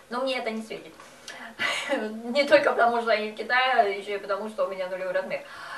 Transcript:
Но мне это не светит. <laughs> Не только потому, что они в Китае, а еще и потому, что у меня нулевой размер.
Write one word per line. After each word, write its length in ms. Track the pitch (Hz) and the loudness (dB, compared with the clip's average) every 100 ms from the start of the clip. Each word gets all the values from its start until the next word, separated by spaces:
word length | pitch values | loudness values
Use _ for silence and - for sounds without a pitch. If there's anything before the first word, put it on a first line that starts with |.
| - | -8
Но 120 | 233 | -4
мне 160 | 269 240 | -2 -2
это 120 | 226 | -4
не 120 | 220 | -6
светит. 300 | 220 - - - - - - - 233 - - - - | -8 -12 -14 -20 -20 -20 -18 -16 -14 -4 -2 -2 -2
<laughs> 360 | 262 214 220 | -2 -2 -6
Не 200 | 233 262 | -2 0
только 280 | 285 302 - | 6 6 6
потому, 280 | - 233 240 | 4 4 4
что 120 | 226 | 2
они 180 | 214 214 | 0 0
в 60 | 214 | -6
Китае, 380 | 220 247 262 | 0 2 4
а 100 | 247 | 4
еще 320 | 202 196 202 202 | 4 0 -4 -6
и 20 | |
потому, 300 | 202 196 214 | -2 -4 -4
что 160 | 214 | -2
у 40 | 185 | -2
меня 200 | 190 185 | -2 -6
нулевой 240 | 185 185 | -4 -2
размер. 300 | 185 190 147 - - - | -2 -2 -6 -8 -14 -12